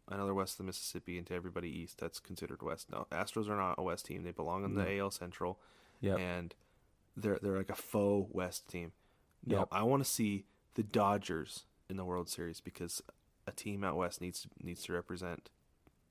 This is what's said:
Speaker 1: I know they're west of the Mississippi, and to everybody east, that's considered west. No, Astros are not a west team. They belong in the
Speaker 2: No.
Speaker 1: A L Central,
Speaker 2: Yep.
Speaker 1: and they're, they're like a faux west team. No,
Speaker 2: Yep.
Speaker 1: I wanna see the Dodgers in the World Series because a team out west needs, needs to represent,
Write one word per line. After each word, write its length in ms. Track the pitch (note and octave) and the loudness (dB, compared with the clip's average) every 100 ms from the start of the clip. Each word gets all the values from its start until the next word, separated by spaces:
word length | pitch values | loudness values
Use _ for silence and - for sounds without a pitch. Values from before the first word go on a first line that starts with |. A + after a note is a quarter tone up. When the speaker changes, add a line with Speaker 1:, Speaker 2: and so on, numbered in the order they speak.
| - | -8
Speaker 1:
I 80 | G2 | -2
know 80 | G2 | 2
they're 80 | |
west 200 | G2 F#2+ | 2 0
of 40 | - | -2
the 60 | |
Mississippi, 520 | F#2+ - - - - F2 | -6 -4 -4 -6 -6 -6
and 100 | E2 | -4
to 60 | |
everybody 360 | F2+ F2 F2+ F2 | -4 -2 -4 -4
east, 280 | D2+ E2 - | -6 -8 -6
that's 220 | E2 - | -6 -6
considered 420 | - F#2 D2+ - | -10 -8 -6 -4
west. 280 | - C#2+ - | -4 -4 -6
No, 140 | A1 - | -6 -4
Astros 380 | D#2+ G2+ A2+ G#2 | -2 -2 -2 0
are 80 | G#2 | 2
not 200 | F#2 - | 2 2
a 40 | |
west 220 | F2+ E2 | 0 -2
team. 200 | - - | -4 -6
They 60 | F2 | -6
belong 320 | E2+ D#2+ F#2 | -4 -2 0
in 100 | G2 | 2
the 80 | G2 | 2
Speaker 2:
No. 60 | F#2 | 2
Speaker 1:
A 100 | G2 | 2
L 120 | G2 | 0
Central, 480 | - F2+ - F2+ F2+ - - - - | -2 -8 -4 -4 -4 -14 -20 -20 -2
Speaker 2:
Yep. 160 | G2 F#2 | 2 2
Speaker 1:
and 360 | F2+ F2 E2+ - _ _ _ _ _ - | 0 -2 -4 -10 _ _ _ _ _ -2
they're, 220 | G#2+ G2 | 2 2
they're 160 | G2+ F#2+ | 2 2
like 140 | F#2+ | 0
a 40 | |
faux 560 | - - A2 G2+ G2+ F#2+ | -4 0 4 6 6 4
west 340 | F2+ F2+ - - | 0 -2 -4 -8
team. 240 | F2 E2+ - _ _ _ _ - | -8 -8 -12 _ _ _ _ 2
No, 140 | G2 | 2
Speaker 2:
Yep. 80 | - | 4
Speaker 1:
I 100 | G2 | 4
wanna 200 | A2+ C#3 | 6 4
see 400 | C3+ - G#2+ G2 - _ _ | 4 2 2 2 -4 _ _
the 80 | - | -2
Dodgers 840 | G#2 A2 G2+ G#2 G2+ E2+ - - - _ - | 4 6 8 6 2 -2 -2 -10 -14 _ -8
in 80 | F#2+ | -4
the 80 | |
World 240 | F2+ F2+ F2 | 0 -2 -2
Series 320 | - E2+ - | -4 -4 -6
because 420 | - - E2+ - - _ _ _ - | -12 -8 -6 -6 -10 _ _ _ -10
a 60 | |
team 300 | - G#2 G2+ | -6 -4 -2
out 120 | F#2+ D#2+ | 0 2
west 240 | F2+ - | 0 0
needs, 260 | F2+ - - - | -6 -6 -10 -8
needs 200 | E2+ E2+ | -8 -6
to 100 | - | -2
represent, 560 | F2 - F2 F2+ E2 - _ _ _ - _ _ | -2 -2 -6 -4 -6 -10 _ _ _ -20 _ _